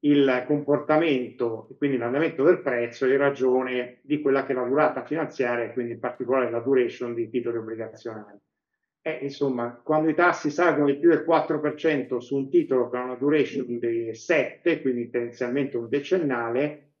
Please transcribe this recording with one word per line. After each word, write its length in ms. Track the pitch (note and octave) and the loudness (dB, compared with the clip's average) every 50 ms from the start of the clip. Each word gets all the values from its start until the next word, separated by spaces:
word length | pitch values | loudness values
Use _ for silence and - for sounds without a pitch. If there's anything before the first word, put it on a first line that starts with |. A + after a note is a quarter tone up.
| - | 4
il 420 | D3 D3 C#3+ C#3 C3+ B2+ B2+ - - | 4 4 6 6 4 2 0 0 0
comportamento 1200 | D3+ C#3+ - - C#3+ C#3 - - D3+ D#3 E3+ E3 C#3 B2+ B2 A2+ - - B2 A#2 A2+ A2 - - | -2 -2 2 0 0 0 2 2 2 2 4 2 2 0 -2 -6 -6 -4 -4 -4 -4 -6 -12 -16
e 60 | - | -8
quindi 220 | _ - C#3+ C3+ B2 | _ -2 0 0 0
l'andamento 460 | A#2 A#2 B2+ C#3+ D#3+ D#3+ D#3 - C3+ | -2 -2 0 0 0 -2 0 2 4
del 180 | D#3+ F3+ - | 4 4 4
prezzo 440 | - - B2+ A#2+ A#2+ A#2+ - - C#3 | 2 -2 -2 -2 -2 -4 -4 -2 0
in 120 | B2+ C3+ C#3 | 2 2 4
ragione 840 | C#3+ C#3 C#3 C3+ B2+ B2+ B2+ C3 B2+ B2+ B2+ B2 B2 B2 - _ _ | 2 2 0 2 0 2 2 2 0 0 -4 -4 -4 -6 -10 _ _
di 180 | C3+ D3 D3 | -4 -4 -2
quella 240 | - C#3+ C3+ C3+ C3 | 0 2 2 2 0
che 80 | - C3 | -2 -2
è 20 | |
la 80 | B2+ B2 | -2 -2
durata 400 | A#2+ C3 D3 D3+ - - C3+ A#2+ | 0 2 2 2 2 0 -4 -8
finanziaria 640 | - D3 D#3+ D3+ - - - C3+ A#2+ A#2+ A#2 A#2 | -6 -4 -4 -4 -6 -4 -4 -2 -2 0 -2 -4
e 80 | A2 A#2 | -4 -6
quindi 180 | B2+ A#2+ A#2 | -6 -6 -6
in 80 | A#2 A2+ | -8 -6
particolare 500 | - B2 - - B2+ A#2 C3 C3+ B2 A#2 | -8 -8 -6 -6 -4 0 0 0 0 0
la 120 | A2+ A#2 | -2 -4
duration 520 | A2+ C3 C3+ C3 B2 A2+ G#2+ - B2 A#2+ A#2 | 0 2 4 4 4 2 -2 -6 -8 -8 -4
dei 160 | A#2 A#2 A2 | -6 -6 -4
titoli 280 | A#2 B2+ A#2 A#2+ A#2 A2+ | -4 -4 -4 -2 -4 -4
obbligazionari. 800 | G#2+ A2 A2+ A2 A2+ A2 - - - A#2 A2+ G#2+ G#2 G#2 - - _ _ _ _ _ _ _ _ _ _ _ _ | -6 -6 -8 -10 -10 -12 -12 -14 -12 -12 -12 -12 -14 -18 -20 -20 _ _ _ _ _ _ _ _ _ _ _ _
Eh, 180 | _ E3 D#3 - C3+ | _ -8 -8 -6 -6
insomma, 540 | C#3 C3+ - C#3+ C#3 B2+ B2 A#2 A#2 - - _ | -8 -4 -2 -2 0 0 -2 -4 -6 -6 -12 _
quando 240 | - D#3 D#3 D#3 D#3+ | 0 2 2 2 2
i 40 | D3+ | 2
tassi 380 | D3+ F3 F3 E3 - - D3+ | 4 4 4 2 2 -2 -4
salgono 340 | C#3+ - F3+ F3 D3+ C#3+ D3 | 0 2 2 2 4 4 2
di 100 | C#3+ C#3 | 2 2
più 140 | C#3+ D#3+ E3+ | 4 6 6
del 160 | D#3+ C#3+ - | 6 6 4
quattro 340 | - E3+ D#3 - - D#3+ D3 | 4 2 2 4 2 -2 -2
per 160 | D3+ G3 - | -2 -2 -4
cento 460 | - - E3 D3+ C#3 B2 - C3 A#2+ | 0 0 0 2 2 -2 -2 -4 -6
su 160 | A#2 - C#3 C#3 | -4 -4 -4 -4
un 120 | C3+ C3+ | -4 2
titolo 400 | - - D#3 - C3+ B2+ A#2+ A#2 | 2 2 4 4 2 2 2 0
che 60 | B2 | -2
ha 80 | B2+ B2 | -6 -6
una 120 | B2+ B2+ | -6 -6
duration 640 | A#2+ B2+ C#3+ D3 D#3 C#3 - - C#3 B2+ A#2+ A#2+ A#2 | -2 0 2 4 4 2 2 -2 -6 -6 -4 -6 -4
di 380 | A#2+ A#2 A#2 A#2 A#2 A2+ A2 | -2 -2 -2 -2 -4 -6 -8
sette, 640 | - - - E3+ D3+ B2+ - - - _ E3+ E3 D#3 | -10 -2 0 2 2 2 0 -4 -4 _ 0 0 2
quindi 300 | - C3+ B2 A#2+ A#2 A2+ | 0 -2 -2 -2 -4 -4
tendenzialmente 640 | - B2 A#2+ A#2 A#2 - B2+ A#2+ B2 C#3 C#3 C3+ - | -2 -4 -4 -4 -6 -6 -6 -2 -2 -2 -2 -2 -4
un 140 | A#2+ A#2 A2+ | -6 -6 -2
decennale 1000 | B2 C#3+ C#3+ - F#3 F#3 E3 C#3+ B2+ A#2+ A#2 A#2 A#2+ B2+ D3 D3+ D3 - _ _ _ _ | -4 -4 -2 0 -2 0 0 0 -2 -2 -2 -2 0 0 -2 -2 -4 -8 _ _ _ _